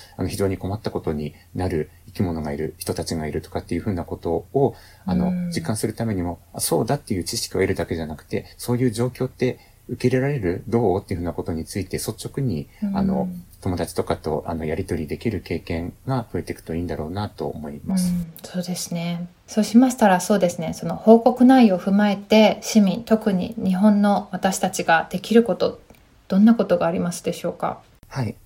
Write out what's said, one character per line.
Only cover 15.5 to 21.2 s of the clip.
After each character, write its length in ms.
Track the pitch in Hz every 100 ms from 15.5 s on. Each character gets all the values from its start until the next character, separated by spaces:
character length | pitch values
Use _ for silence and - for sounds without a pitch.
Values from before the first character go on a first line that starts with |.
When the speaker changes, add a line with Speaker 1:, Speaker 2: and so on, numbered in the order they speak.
| 82
Speaker 1:
験 340 | - 85 85 - -
が 180 | 131 110
増 80 | 87
え 40 |
て 100 | -
い 20 | -
く 60 |
と 140 | - 82
い 40 |
い 20 |
ん 40 | 87
だ 80 | 78
ろ 120 | 78
う 40 |
な 160 | 95 104
と 180 | - 71
思 240 | 73 -
い 120 | - -
ま 120 | 190
す。 160 | 180
Speaker 2:
う 20 | 175
ん、 160 | 165 -
そ 180 | - 180
う 40 |
で 120 | 175 175
す 180 | -
ね。 340 | 175 170 170 175 _ -
そ 140 | -
う 20 | 208
し 120 | 233
ま 140 | 262
し 60 | 247
た 100 | 208
ら、 140 | 180
そ 140 | - 208
う 40 |
で 100 | 175
す 120 | 175
ね、 120 | 160
そ 120 | 170 170
の 100 | 170
報 240 | -
告 240 | 226